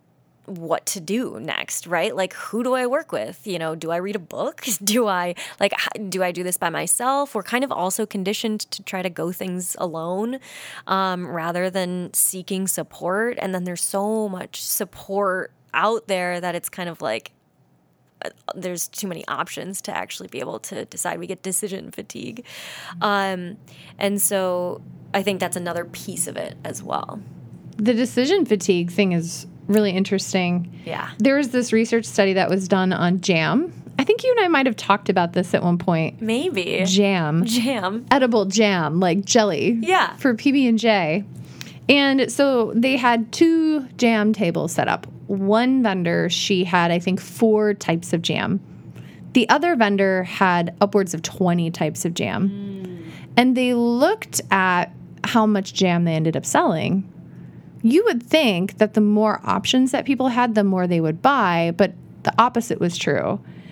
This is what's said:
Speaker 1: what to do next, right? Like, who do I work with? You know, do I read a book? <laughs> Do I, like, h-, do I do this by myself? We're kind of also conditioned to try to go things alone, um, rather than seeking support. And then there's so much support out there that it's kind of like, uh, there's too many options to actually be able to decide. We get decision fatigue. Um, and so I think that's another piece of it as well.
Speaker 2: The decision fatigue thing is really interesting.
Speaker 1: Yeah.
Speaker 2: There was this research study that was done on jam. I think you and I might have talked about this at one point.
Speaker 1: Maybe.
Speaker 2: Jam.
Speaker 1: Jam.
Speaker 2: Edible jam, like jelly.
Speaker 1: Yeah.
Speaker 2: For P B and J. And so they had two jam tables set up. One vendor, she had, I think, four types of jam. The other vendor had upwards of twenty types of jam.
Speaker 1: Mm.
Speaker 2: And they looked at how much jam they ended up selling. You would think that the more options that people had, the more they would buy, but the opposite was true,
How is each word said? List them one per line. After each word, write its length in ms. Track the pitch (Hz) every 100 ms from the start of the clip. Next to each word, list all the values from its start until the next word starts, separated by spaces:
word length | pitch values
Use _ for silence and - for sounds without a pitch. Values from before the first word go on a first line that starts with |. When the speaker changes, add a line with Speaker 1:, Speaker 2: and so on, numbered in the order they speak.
| _ _ _ _ -
Speaker 1:
what 380 | 180 165 160 -
to 140 | 196
do 380 | 160 226 226 -
next, 480 | 156 - - - 170
right? 280 | 175 202 -
Like, 160 | 185
who 300 | - - 240
do 100 | 247
I 120 | 254 247
work 260 | 277 -
with? 340 | 147 107 - 220
You 120 | 175
know, 140 | 160 160
do 140 | 160
I 40 | 170
read 180 | 190 208
a 40 |
book? 440 | 165 - 233 - -
<laughs> 100 | -
Do 240 | 202 220 214
I, 280 | 180 175 175 - -
like, 120 | 196
h-, 380 | - - - 196
do 120 | 185
I 100 | 180
do 100 | 170
this 140 | 180 175
by 120 | 170
myself? 680 | 156 165 - 247 277 277
We're 100 | 214
kind 180 | - 240
of 80 | 269
also 360 | - 180 - 214
conditioned 540 | 202 185 214 226 214 -
to 100 | -
try 200 | - 190
to 60 | 180
go 200 | 165 170
things 460 | 180 185 180 180 -
alone, 640 | 185 160 165 185 233 262 - - - - -
um, 380 | 190 190 180 165
rather 420 | 170 165 175 185
than 420 | 185 180 180 175
seeking 540 | - - 185 175 190 190
support. 720 | - 147 - 165 196 233 -
And 140 | 190
then 80 | 185
there's 180 | 180 175
so 460 | - 196 208 220 214
much 340 | 185 - -
support 880 | - - 196 - - 196 196 185 - _ _
out 360 | 156 196 226 -
there 320 | 185 180 175
that 140 | 180 170
it's 120 | -
kind 200 | - 175
of 120 | 160
like, 300 | 143 113 - _ _ _ _ _ _ _ _ _
uh, 60 | - - - -
there's 320 | 180 175 -
too 180 | - 196
many 200 | 160 -
options 520 | 135 175 - 180 190
to 140 | - 82
actually 320 | 92 - 180
be 120 | 240
able 180 | - 214
to 260 | - 196 220
decide. 320 | - 175 170
We 60 | 175
get 140 | 180
decision 480 | 190 185 202 190 -
fatigue. 520 | - 208 - - 226 - - - - - 175
Um, 560 | 214 202 196 185 175 - - - - -
and 220 | 196 202
so 640 | - 196 185 180 180 - - - -
I 80 | 202
think 160 | 196 190
that's 160 | 180 180
another 280 | 175 170
piece 420 | 170 - - 170 -
of 100 | -
it 200 | 82 -
as 180 | - -
well. 380 | - 73 - 208 - - - - - -
Speaker 2:
The 180 | 214
decision 500 | 226 247 - 262 392
fatigue 460 | 277 208 - 175 170
thing 220 | 190 196
is 340 | 170 170 - - - -
really 220 | 214 208
interesting. 800 | 180 196 190 - 190 175 180 175 -
Speaker 1:
Yeah. 260 | - 160 - -
Speaker 2:
There 180 | 247 277
was 140 | 262
this 220 | 247 240
research 320 | 226 233 233
study 300 | 220 - 196
that 160 | 190 -
was 180 | 190 180
done 240 | 190 185
on 280 | 175 175 185
jam. 520 | 175 165 156 214 359 - - -
I 60 |
think 200 | 269 453
you 60 | 508
and 80 | 480
I 80 | 359
might 180 | 302 262
have 100 | 220
talked 320 | - 202 -
about 240 | 185 170
this 220 | 180 175
at 80 | -
one 160 | 175 175
point. 420 | 175 165 160 -
Speaker 1:
Maybe. 640 | 220 240 359 214 170 - 185
Speaker 2:
Jam. 580 | 190 196 190 156 160
Speaker 1:
Jam. 600 | 226 240 233 240 185 220 247
Speaker 2:
Edible 340 | 269 254 226 196
jam, 540 | 202 214 185 151 165
like 240 | 185 170
jelly. 540 | - 233 208 160 - 233
Speaker 1:
Yeah. 360 | 330 370 196 -
Speaker 2:
For 180 | 269
P 180 | 220 277
B 140 | 277 247
and 120 | 220
J. 460 | 226 202 160 185 202 - - - - - -
And 420 | 285 277 269 233
so 420 | - 277 254 220
they 220 | 226 262 269
had 360 | 247 233 220
two 540 | - 330 330 311 302 254 -
jam 360 | 240 220 208
tables 400 | 208 175 165 156
set 160 | - -
up. 180 | 170 - - -
One 540 | 196 196 214 254 262
vendor, 460 | 226 185 170 170 170
she 360 | - - 185
had, 260 | 180 180 170
I 80 | 170
think, 220 | 175 180
four 540 | - - 226 214 208
types 380 | 208 - 165 -
of 100 | 170
jam. 380 | 170 - 104 190 - - - - - - -
The 160 | 254 -
other 280 | 285 349 285
vendor 480 | 208 196 196 185
had 500 | 180 - 190 175 170 -
upwards 340 | 202 202 190
of 80 | 165
twenty 480 | - - 180 175 165
types 340 | 170 160 165
of 80 | 170
jam. 360 | 170 98 95 196
Speaker 1:
Mm. 600 | 202 202 196 185 175 165 170 - -
Speaker 2:
And 200 | 254 254
they 160 | 247
looked 640 | 240 240 240 311 427 - - -
at 420 | 196 185 180 170 - - -
how 220 | 208 233 214
much 260 | 208 190
jam 300 | - 185 175
they 100 | 170
ended 220 | 160 160 156
up 80 |
selling. 640 | - 294 330 160 - 190 190 - - - - - - -
You 200 | 226 302
would 180 | 453 240
think 560 | - 311 262 175 190 -
that 160 | 214
the 60 | -
more 400 | 208 208 214 -
options 480 | - 196 - 254 254
that 140 | 285
people 240 | - 262 262
had, 260 | 240 247
the 80 | 214
more 220 | 202 185 180
they 140 | 175
would 200 | 160 165
buy, 540 | 262 277 196 170 170 170
but 160 | 190 185 - -
the 100 | - -
opposite 380 | 240 233 233 -
was 180 | 175 175
true, 440 | - 127 73 208 - - -